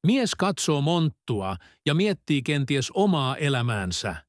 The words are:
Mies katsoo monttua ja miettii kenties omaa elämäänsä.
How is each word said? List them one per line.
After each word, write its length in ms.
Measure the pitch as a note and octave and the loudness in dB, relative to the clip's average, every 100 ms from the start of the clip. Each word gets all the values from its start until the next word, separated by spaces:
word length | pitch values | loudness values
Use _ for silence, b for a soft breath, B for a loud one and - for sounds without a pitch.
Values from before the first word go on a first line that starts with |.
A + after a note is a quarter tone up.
| D#3+ | 2
Mies 280 | C4 A3+ - | 2 0 0
katsoo 460 | F#3 - - D3 | -2 0 0 2
monttua 720 | D3 E3+ D#3+ - - A2 F#2+ F#2 b b - | 2 2 0 -2 -6 -4 -2 -6 b b 0
ja 80 | |
miettii 480 | D3+ G#3 F#3+ - D3 | 2 2 -2 0 -2
kenties 500 | B2+ D3 C3+ C#3 - | 0 -2 0 -2 -2
omaa 440 | F#3+ G#3 E3 C3 C3 | 0 2 2 0 -2
elämäänsä. 760 | C#3+ C3+ A#2+ G#2+ F#2+ F2 G#2 E2+ | -2 0 -2 -2 -4 -4 -6 -8